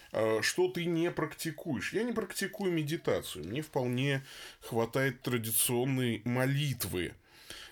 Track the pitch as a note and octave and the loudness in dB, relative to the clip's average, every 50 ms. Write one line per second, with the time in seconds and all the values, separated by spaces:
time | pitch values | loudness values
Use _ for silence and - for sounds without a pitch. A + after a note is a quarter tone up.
0 | - - - - A2 A2 A2 A2 G#2+ - - - F3+ F3+ F#3 E3+ E3+ F3 E3+ E3 | -14 -6 0 2 4 4 4 4 2 2 2 2 2 2 2 0 0 0 2 2
1 | E3+ F3 F3 - D#3 D3+ - - - D#3+ D3+ - - E3+ C3+ G2+ F2 - - F#3 | 2 0 0 0 -4 -4 -4 -6 -6 -6 -6 -6 -4 -4 -2 -2 -2 -2 0 0
2 | A3+ B3 A3+ A#3 G#3 - - - G3 F#3+ - - G3+ F#3 F3 D#3+ D3+ C#3+ D#3+ E3 | 0 0 0 -2 -2 -4 -4 -4 -4 -4 -4 -2 0 2 2 2 0 0 -2 -2
3 | - D3 G#2+ F2 - - - - D2+ F2 A2 D3 D#3 - - C#3+ B2+ B2 B2 B2 | 0 0 0 0 0 -4 -8 -8 -6 -4 -4 -4 -4 -2 -2 0 0 2 2 2
4 | C3+ C#3+ C#3 C#3 C#3 - - - - - - - - - B2 A#2 A2+ A#2 - C3+ | 2 2 2 0 -2 -6 -16 -16 -16 -16 -16 -16 -10 -2 0 0 0 2 2 2
5 | C3 C3+ C3 - - C3+ B2 A#2+ A2 A2 G#2+ - - - B2 A#2+ B2 C#3 C3+ C3 | 2 2 0 -2 -2 0 0 0 0 0 0 2 2 2 2 2 2 2 2 2
6 | B2+ A#2+ A2+ G#2 - B2 A#2+ B2+ C3 C3+ C#3 C#3 D3+ C#3+ B2 - - F#2+ E2+ F2+ | 2 2 0 0 0 0 2 2 2 2 2 2 2 0 -2 -2 -4 -4 -2 -2
7 | E2+ - - - _ _ - - - - - - - - | -2 -4 -6 -10 _ _ -20 -20 -18 -18 -16 -16 -16 -18